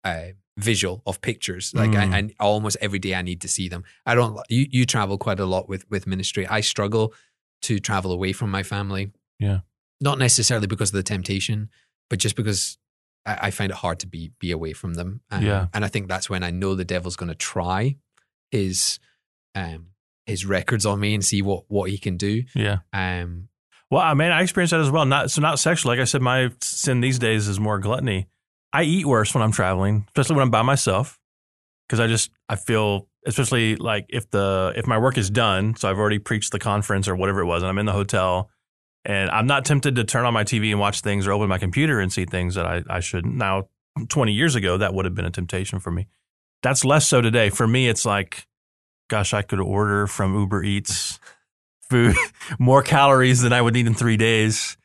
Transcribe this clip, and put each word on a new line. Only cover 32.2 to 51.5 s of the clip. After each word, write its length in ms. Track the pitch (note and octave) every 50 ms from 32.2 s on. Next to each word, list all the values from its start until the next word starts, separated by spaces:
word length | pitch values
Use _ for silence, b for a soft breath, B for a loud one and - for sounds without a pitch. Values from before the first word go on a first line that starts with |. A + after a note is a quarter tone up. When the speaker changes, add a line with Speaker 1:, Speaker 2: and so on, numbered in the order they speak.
| - - _ _ _ _
Speaker 2:
I 80 | A2+
feel, 500 | G2 - - A#2 A2 G#2+ G#2 G2+ G2 G2 _ _ _ _
especially, 500 | D3 A#2+ - C3+ - C3+ B2 A2+ A2 A2
like, 300 | - - A#2 G#2+ G#2 G2 _
if 220 | - B2 G#2+ _
the, 420 | - G2+ G2 G2 G2 F#2+ F#2 F#2 -
if 100 | - A#2
my 100 | - A#2
work 220 | A2 A#2 C3 C3 -
is 100 | G#2 F#2
done, 480 | G2+ A#2+ A#2 G#2+ G2 F#2+ G2 G#2+ A#2
so 140 | - - G2+
I've 80 | F#2+ G2
already 200 | G#2 G#2 G#2 G#2
preached 340 | G#2 - A#2 G#2+ - - -
the 60 | G2+
conference 480 | - A2+ G2+ G#2 G2+ - G#2 G2 F#2+
or 80 | G2+ F#2
whatever 260 | F#2 F#2 G2 G2 G2 F2+
it 20 |
was, 180 | F2 E2+ E2+ F2+
and 60 | F#2
I'm 80 | F#2
in 80 | G2 G#2
the 80 | G#2+ G2
hotel, 560 | G2+ G2+ G2 - G2+ F#2 F#2 F2+ F#2 G2 - _ _ _ _ _ _ _ _ _ _ _
and 260 | - G#2 G2 F#2+ F2
I'm 160 | - A2 A2
not 200 | B2+ C#3+ C#3 B2
tempted 280 | - D3+ C#3 B2+ C#3+ B2+
to 80 | A#2+ A2+
turn 200 | - - A#2+ A#2+
on 80 | B2 A#2
my 100 | A2 G#2
T 140 | - - A2+
V 120 | G#2 A2
and 100 | G#2 G2+
watch 220 | G2+ G2+ G2+ - -
things 240 | G#2+ G2+ G2+ F#2+
or 60 | G2 G2
open 180 | G#2 G#2+ G2+
my 80 | F#2+ F2+
computer 420 | G2 F#2 F2 - D3+ D#3+ C#3+ A2
and 100 | F#2+ F#2
see 140 | - - F#2
things 300 | F2 - F#2 F2+ F2+ F#2
that 100 | F#2+ E2+
I, 180 | E2+ F2 F2 - -
I 120 | F#2 F2+
shouldn't. 340 | F2 - - F2+ E2+ - -
Now, 340 | C3 A2 G2 F#2+ F#2+ F#2+ _ _ _ _ _ _ C#3+ A2+ -
twenty 240 | - D3+ B2+ A2 G#2
years 220 | G#2 D3+ E3+ C3+
ago, 240 | A#2 F#2+ F#2 F2 F#2+
that 160 | G2+ F#2 F#2+
would 100 | F#2+ F#2
have 100 | F#2 F2+
been 120 | F#2 F2+
a 40 | F2+
temptation 500 | E2+ - F2+ E2 - F#2 F#2+ - - F#2
for 100 | - -
me. 160 | F2 F2+ G2+ - _ _ _ _ _ _ _ _ _ _ -
That's 200 | B2+ C3+ C3 -
less 240 | C3 C#3+ D#3 D3
so 140 | - - B2+
today. 300 | A#2 A2+ A2 B2 A2 G2+
For 160 | - - B2 A2
me, 200 | A2+ B2+ C3 A#2+
it's 180 | A2+ - -
like, 400 | A#2 G2+ G2+ F#2+ - - - - _ _ _ _ _ _ _ _ _ _ _ _ _
gosh, 240 | A2 G#2+ G2 - -
I 80 | G#2 G2+
could 180 | - - F#2+
order 460 | F#2+ F#2+ G2 G2 G#2+ G#2 G2+ G2+ G#2
from 280 | G2 - - G#2 F#2+ F#2+
Uber 280 | G#2 G#2 G2 G2+ G2 F2+
Eats 560 | G2+ G2+ G2+ G2+ - - - - - - - B B B B B B